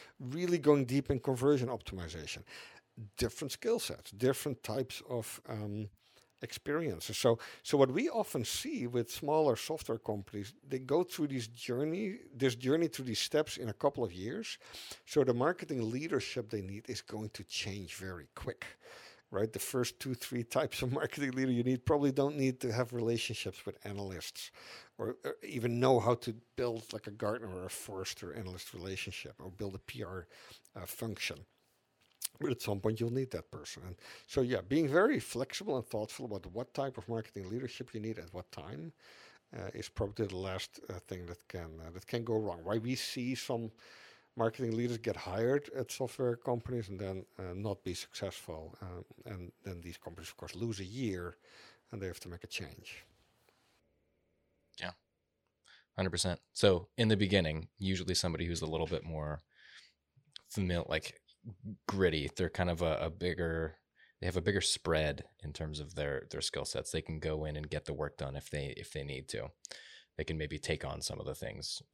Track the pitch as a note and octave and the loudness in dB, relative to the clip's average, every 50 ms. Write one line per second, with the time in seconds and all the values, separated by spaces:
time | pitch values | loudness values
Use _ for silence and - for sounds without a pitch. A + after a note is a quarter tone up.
0 | - - - - B2+ B2 C#3+ E3+ F3+ F3 F3 D#3+ C3+ D3 D3 C#3+ B2+ A#2 C3+ C#3 | -18 -18 -14 -10 -8 -6 -2 0 2 2 2 6 8 8 8 8 6 4 2 2
1 | - - C#3 A#2+ - C#3 C3 A#2 C3 C#3+ D3 B2+ A#2+ B2+ A#2+ A2 - - F#2+ F#2 | 4 2 0 2 2 0 2 6 6 6 6 6 4 2 -2 -4 -4 -6 -6 -6
2 | E2+ E2 E2 D#2+ D2 - - - - - - - - - - - - _ _ A#2 | -6 -6 -6 -6 -6 -6 -8 -10 -10 -14 -16 -16 -16 -18 -20 -20 -20 _ _ -14
3 | A2 G2+ - - A#2+ G2+ - - D3+ C3 - - - A3+ A#3 - - - - - | -14 -10 -2 -2 -2 0 0 -4 -6 -6 -4 -2 2 2 2 2 2 -2 -6 -8
4 | - - - G#2 B2+ C3 B2+ - - D3 A#2+ - - - G#2+ C3+ B2 - - - | -10 -14 0 4 4 4 4 4 0 -4 -4 -4 -4 -2 -2 -2 -2 -2 -6 -10
5 | - - B2 A#2 G#2+ - - - - - A#2 G#2+ G#2 G2+ G#2 G#2+ G#2 G2+ - _ | -6 -4 -2 -2 -2 -4 -8 -10 -8 -6 -4 -4 -4 -4 -4 -4 -6 -8 -10 _
6 | _ _ _ - _ _ _ _ B2 - - - - C#3+ D3 E3 E3 B2+ F2+ D#2+ | _ _ _ -20 _ _ _ _ -12 -10 -10 -6 -4 -2 0 0 0 0 -2 -2
7 | - - G#2 - - B2 A#2 - - - - - - - D3+ C#3 C3+ B2+ C3 G#3 | -4 -6 0 6 6 6 6 6 2 -6 -14 -12 0 4 6 8 8 8 6 4
8 | C#4+ E4 A#3+ A3+ G3 - - C3+ A2 - - - - D4 D#4 G3+ A#2+ A#2+ B2 A#2+ | 2 2 2 0 0 0 -2 -2 -2 -2 -2 -2 -2 -2 -2 -2 -2 0 0 0
9 | A2+ - - - D#3+ C#3+ D#3 D#3 D#3 C3+ A2+ - - - D#3+ - - - A2+ G#2+ | 0 0 -4 -4 0 4 6 6 6 6 4 4 0 -4 -4 -4 -2 -4 -4 -2
10 | - - G#2+ G2+ F#2+ - - G#2 G2 A#2 - - - C#3 C#3 C3 C3 C3 D3 F3 | -2 -2 -4 -4 -4 -6 -6 -6 -6 -8 -10 -18 -8 -6 -6 -4 0 2 2 2
11 | F3+ F3 - F3+ D3+ C#3+ C3+ B2 A2 A2+ A#2+ - - - A#2+ B2+ D3+ D#3 E3 G3 | 2 2 0 0 0 0 0 -2 -4 -4 -8 -8 -4 -2 0 0 0 0 0 0
12 | A3 F#3 G#3 - - - C#3 A#2 C3+ B2+ A2+ A#2+ B2+ B2+ D3+ E3 E3+ D3 - - | -2 -2 -4 -6 -10 -14 0 4 4 4 4 4 4 4 6 6 4 2 0 -2
13 | C3 B2 G#2+ - - - - D3+ D3+ - - - A#2+ A2 - - - C#3+ - C#3 | -4 -2 0 0 2 4 4 4 4 2 -2 -4 -4 -4 0 2 2 2 2 2
14 | A#2 F2+ E2+ F2+ F#2+ A#2 E3 A3+ A3+ - - - - - - - - - - - | 0 -2 -2 -4 -6 -4 -4 -6 -6 -8 -10 -10 -12 -14 -14 -12 -12 -12 -14 -14
15 | _ - - D3+ C3 B2 A#2+ A#2+ C3+ E3+ F3+ - E3+ - C#3+ B2 A2 A2 A#2+ C3+ | _ 2 4 6 6 6 6 6 4 4 2 0 -2 -4 -2 0 0 0 0 -2
16 | D#3 E3 D#3+ A#2+ - - - B2+ G#2 G#2+ A2+ G#2 F#2+ F#2+ G2 A2+ - - G2+ - | 0 0 0 0 0 0 -2 -4 -4 -2 -4 -4 -4 -4 -8 -8 -6 -6 -6 -6
17 | - - A2 G#2+ A2 G#2+ - - G2 - - - - G#2 G2 G#2 F#2 F2 - - | -6 -6 -6 -6 -6 -6 -8 -10 -10 -6 -4 -4 -2 -2 -4 -4 -6 -8 -8 -8
18 | F#2+ F#2+ F2+ E2 C#2+ - - - - - - - - - - - - - - - | -8 -8 -8 -8 -12 -14 -14 -8 -6 -6 -6 -6 -10 -12 -14 -16 -20 -20 -18 -18
19 | - - - - _ _ - G2 A2 A2+ - - - - - B2 A#2+ - - - | -18 -20 -20 -20 _ _ 2 2 2 2 0 -2 -2 0 2 2 2 2 -2 -4
20 | - C3 B2 - - - B2 A#2+ A#2 - - C3 C3 - - - C3 B2 B2+ - | -4 -4 -4 -4 -4 -4 -2 -2 -2 2 2 2 2 2 0 0 0 0 2 2
21 | D3+ - - D3 C#3+ C3 B2+ C3 C3 C3 B2 A#2+ A#2+ B2+ C3 A#2+ - E3 D3+ C#3+ | 0 0 0 0 0 0 2 2 2 4 4 4 4 4 2 2 4 4 6 6
22 | C#3+ C#3 C3 C#3+ C#3 C#3+ D3+ C#3+ C3+ C3 B2+ - - A#2+ A2 B2 B2 A2+ B2 A#2+ | 6 6 6 4 4 4 4 4 2 2 2 2 0 0 2 2 0 0 0 0
23 | A2 A#2 A#2 A2 - - G#2+ - - G2 - - - G2+ - - - G2+ G2 G2+ | 2 2 2 2 0 -2 -4 -4 -4 -6 -8 -8 -8 -10 -8 -8 -8 -6 -6 -4
24 | G2+ F#2+ F#2 D#2 - - - - - - - - - - - - - - _ - | -4 -6 -6 -8 -8 -10 -10 -10 -12 -12 -14 -16 -18 -16 -16 -16 -18 -16 _ -6
25 | G#2 A#2 B2+ - - C#3 - - - G2+ - A#2+ A2+ A#2+ A#2+ A#2+ B2+ C3 B2+ A2+ | -4 -4 -4 -4 -6 -6 -6 -6 -8 -6 -2 0 0 2 4 6 8 8 8 8
26 | G2+ A#2+ A#2+ - - A#2+ A2 A2+ - _ _ - B2 A#2+ A2+ A2+ - - - G#2+ | 8 6 6 6 2 -2 -6 -6 -10 _ _ 0 0 0 0 -2 -4 -8 -10 -8
27 | - G#2+ G#2 G#2+ A2 G#2 A#2 A#2 A2+ F#2+ F#2 F2+ F#2 F#2 - - - A2 G2 F#2+ | -8 -10 -4 0 0 0 0 0 -2 -6 -6 -6 -6 -6 -8 -8 -8 -6 -6 -4
28 | F#2 - - - G2 F2 C#2+ A2+ F#2+ F#2 F2+ F2 - - - F2 F2 F#2+ F#2+ - | -4 -4 -6 -8 -8 -8 -8 -6 -8 -8 -8 -10 -10 -12 -10 -8 -6 -6 -4 -4
29 | - G2 - - - - A2 - - F#2+ F#2 G2+ G#2 G2 F#2+ F#2+ - - - A#2 | -4 -6 -6 -8 -10 -10 -12 -12 -14 -12 -8 -6 -6 -6 -6 -8 -10 -10 -8 -8
30 | G2+ F2 F#2+ F#2 F2 - - - - - - - - _ - G2+ E2+ - - - | -8 -6 -8 -8 -10 -12 -16 -20 -20 -20 -20 -20 -20 _ -12 -10 -10 -8 -6 -4
31 | A2+ A2+ G2+ - - - E2 - - - _ _ _ _ _ _ _ _ _ _ | -4 -4 -4 -4 -4 -4 -6 -8 -12 -20 _ _ _ _ _ _ _ _ _ _
32 | _ _ _ - - - - - - C#3+ A#2 - - A2 G2+ G2 G#2+ A2 A2 A2 | _ _ _ -6 -6 -6 -4 -2 0 0 0 0 0 -2 0 2 2 2 2 2
33 | A#2 A#2 B2 C3+ C3 A#2+ - D#2+ - _ - - - - - - F2+ F#2 F2 - | 0 0 0 -2 -2 -2 -4 -6 -8 _ -12 -12 -12 -12 -14 -12 -12 -12 -14 -14
34 | - - - - - - - C#3 B2 B2 B2 F#2 F2 F#2+ C#3 E3 D#3+ C3 C#3+ F3+ | -16 -18 -18 -18 -14 0 2 2 4 4 2 0 0 2 4 4 4 6 8 8
35 | G#3 C#4+ C#4 A#2 - - - A#2 C3 - - - G3+ G#3 C3+ B2 A2 - - G#2+ | 8 8 6 2 0 -2 -2 -2 -2 -2 -4 -4 -2 0 0 0 0 -2 -2 -2
36 | G#2+ - - - B2+ A2 G#2 F#2 - F2+ F2+ - - - - C#3+ C#3 C3+ - A2+ | -2 -4 -6 -6 -6 -6 -6 -6 -8 -6 -6 -6 -6 -4 -4 -4 -2 -2 -4 -6
37 | - A#2 A#2 A2 G#2+ - - G2+ F#2 F#2 A2 B2+ C3 - - - B2 - - A2 | -6 -4 -4 -4 -4 -4 -8 -8 -6 -4 -4 -4 -4 -6 -8 -10 -10 -8 -8 -6
38 | G#2 A2 G#2+ - E2 F2 - F#2 - _ - - D2 F#2 B2+ D3 E3 D#3+ - _ | -4 -4 -4 -6 -8 -10 -10 -10 -10 _ -12 -12 -10 -10 -10 -10 -10 -12 -14 _
39 | - - - - - - - - _ _ - - F#2+ - - - G2 - - - | -20 -20 -20 -20 -20 -20 -20 -20 _ _ -10 -8 -8 -6 -6 -8 -10 -6 -2 -2
40 | G#2+ G#2 G#2 - G#2+ F#2+ F#2+ F2+ F#2+ F#2+ F#2+ F#2 - - - - - - F#2 F2+ | -2 0 0 -2 -2 -2 -2 -2 -2 -2 -2 -4 -6 -8 -10 -12 -10 -10 -10 -8
41 | - - G2 F2+ F2 E2+ F2 - _ - - F2+ E2+ D#2+ D#2+ E2 D#2+ E2 F2+ F#2 | -8 -8 -10 -8 -8 -10 -12 -14 _ -10 -8 -8 -8 -8 -10 -12 -12 -12 -12 -12
42 | - - A#2+ A#2+ A2+ A#2 A2 A2 G#2+ F#2+ F2 E2+ E2 F#2+ G#2+ A2 A2+ B2 C3 - | -6 -4 -4 -2 0 0 0 0 0 0 -4 -4 -2 0 0 0 0 0 -2 -2
43 | - - - C3 A#2+ B2+ C3 - - - B2 A#2 A#2 A2 - - - - - - | -4 -4 -4 -2 -2 -2 -2 -2 -2 -2 -2 -2 -2 -6 -10 -14 -20 -20 -20 -20
44 | - - - - _ _ _ - A2+ A#2 - - B2 A2+ A2+ A#2 A#2+ A#2+ A#2+ A2 | -20 -20 -20 -20 _ _ _ 2 2 2 2 2 0 0 2 2 2 2 0 0
45 | - A2+ F#2 - - F#2 F#2 A2 A#2 B2 C#3+ C#3+ C#3+ - - C3+ A#2+ - - - | -2 -2 -2 -2 -4 -2 0 4 4 6 4 4 2 -2 -4 -4 -4 -4 -2 -2
46 | B2+ A#2 - - C3 A#2+ A#2 A#2+ - C3+ B2 A#2 - B2+ B2+ A#2 G2+ G2+ G2 F#2 | -4 -2 0 2 2 2 2 2 0 0 0 0 0 -2 -2 -2 -2 -4 -4 -4
47 | G2+ F#2+ F#2+ F#2 - - _ - F#2+ F2+ F2+ G2 G#2 G#2 G2 - - F#2+ F2+ - | -4 -4 -4 -4 -8 -10 _ -10 -8 -6 -4 -2 -2 -2 -2 -2 -4 -4 -4 -4
48 | - - - - G2+ F#2 - - - - D#2+ D#2+ D#2+ - - - G2 F2+ F2+ F2 | -6 -10 -8 -6 -6 -6 -6 -8 -10 -10 -10 -10 -10 -12 -14 -12 -12 -10 -10 -12
49 | - - - - - A2+ G2+ F2+ F2 F2 - _ - G2 F2+ E2+ E2+ F2 E2 - | -12 -14 -18 -16 -12 -10 -10 -10 -10 -12 -14 _ -10 -10 -10 -8 -10 -12 -12 -12
50 | - F2+ E2+ D#2+ D#2+ - - - - - - F#2 A#2 A#2 G#2 G2 F#2 F#2 A2+ C3+ | -12 -14 -12 -12 -14 -14 -12 -12 -12 -10 -6 -4 -4 -2 -2 -4 -6 -8 -6 -4
51 | B2+ G#2 F#2+ F2 F2 F2 - - _ - - - - - - _ _ _ A#2 G2 | -2 -2 -2 -2 -4 -8 -10 -14 _ -20 -20 -20 -20 -20 -20 _ _ _ -8 -6
52 | F#2+ F2+ E2+ - - F2+ E2+ - - - - - F2+ C#2 - - - - - - | -6 -6 -8 -8 -10 -12 -12 -12 -10 -10 -8 -8 -8 -8 -12 -16 -16 -16 -18 -18
53 | - _ _ _ _ _ _ _ _ _ _ _ _ _ _ _ _ _ _ _ | -18 _ _ _ _ _ _ _ _ _ _ _ _ _ _ _ _ _ _ _
54 | _ _ _ _ _ _ _ _ _ _ _ _ _ _ _ F#2 F#2+ F2+ - _ | _ _ _ _ _ _ _ _ _ _ _ _ _ _ _ -8 -8 -8 -8 _
55 | _ _ _ _ _ _ _ _ _ _ _ _ _ - - - _ _ _ - | _ _ _ _ _ _ _ _ _ _ _ _ _ -20 -20 -20 _ _ _ 0
56 | F#2+ F2+ F2+ F2 - F2+ E2+ - _ _ - - A2 G2+ F#2 E2+ - - _ - | 0 2 2 2 0 0 0 -2 _ _ 4 6 8 8 8 8 4 0 _ 4
57 | A2+ A2 G#2+ G2 G#2 F2+ G2+ F#2+ E2 D#2 D2+ D#2+ F2 - _ - G2 F#2+ F#2+ F2+ | 6 6 8 6 6 8 6 6 6 4 2 -2 -4 -8 _ -2 0 0 0 0
58 | E2+ F#2 F2 - - E2+ D#2+ D#2+ E2+ E2+ E2+ - D#2+ D2+ D#2+ D#2+ D#2+ D#2 F#2 - | 0 0 2 2 2 2 0 0 0 -2 -2 -2 0 0 0 0 0 0 -2 -2
59 | - E2 D#2+ D#2 D2+ D2+ D2 D2+ - _ _ - - - - - - - _ _ | -2 -4 -4 -4 -2 -4 -4 -6 -8 _ _ -20 -20 -20 -20 -20 -20 -20 _ _
60 | _ _ _ _ _ _ - - _ - - G#2 F#2+ F2+ F2 E2+ - - D#2+ D#2+ | _ _ _ _ _ _ -20 -20 _ -6 -2 0 2 2 2 2 2 2 0 0
61 | - - - - _ _ _ _ - A#2 F#2 - - A2 G2 - _ - G2+ F#2+ | 0 -2 -10 -14 _ _ _ _ -14 -14 -14 -12 -10 -10 -10 -6 _ 0 4 6
62 | F#2 E2+ D#2 D2+ C#2 C2 - - F2+ E2 - - F2+ F2 E2+ D#2+ F2 D#2+ D#2 - | 6 6 6 4 2 0 0 0 0 2 2 2 2 2 2 4 4 4 4 2
63 | D2+ E2 E2+ F2 F2 F2+ D#2 F2 E2+ E2 E2 D#2+ D#2+ D#2+ - - _ _ _ _ | 2 -2 -2 0 0 0 0 0 0 0 2 0 0 -2 -4 -8 _ _ _ _
64 | - - _ _ - F2+ - F2+ E2 G#2 G2 F#2 - - - - - E2 D#2+ D#2 | -20 -20 _ _ -2 0 0 2 2 4 4 4 4 2 0 0 2 4 4 4
65 | D#2 D2 D2 - - - _ _ - D2+ C#2+ - D#2+ D2+ D2 D2+ C#2+ C#2+ - D2 | 4 4 0 -2 -6 -14 _ _ -8 -8 -6 -4 -4 -4 -4 -6 -8 -6 -4 -2
66 | D2 C#2+ C#2 B1+ - - - C#2+ - - - C#2 C#2 - - - - - - D#2+ | 0 0 0 -2 -4 -6 -6 -4 -4 -2 -2 -4 -4 -2 -4 -4 -4 -2 -2 -2
67 | - - D#2+ D2+ D#2 D#2 D#2 D2+ D#2 D2+ D2 D2+ D2+ D2 D2+ D2 - D#2 C#2+ D2 | -2 -2 -4 -2 0 0 0 0 -2 -2 -4 -4 -4 -4 -4 -4 -4 -4 -2 -2
68 | D2 C#2 - - C#2+ C2+ C#2 C#2+ - - D2+ D2 C#2 C2+ - - - - - D2 | -2 -4 -2 -4 -4 -4 -4 -6 -6 -6 -4 -4 -4 -4 -6 -8 -10 -8 -8 -6
69 | C#2 C#2+ C2+ C2 B1+ - - - - C#2 - _ - - - - - - - - | -6 -6 -6 -8 -8 -6 -6 -6 -6 -8 -12 _ -16 -16 -16 -16 -18 -20 -20 -20
70 | - _ _ - D2+ - D#2+ D#2 D2+ - D2+ D2+ - - D#2 - - - - D2 | -20 _ _ -4 -4 -2 -2 -2 -2 -4 -4 -4 -2 -2 -2 0 -2 -4 -4 -4
71 | - - - - - - - - - - - - - - - - - _ | -6 -6 -6 -6 -6 -6 -6 -6 -8 -8 -8 -8 -8 -8 -8 -10 -10 _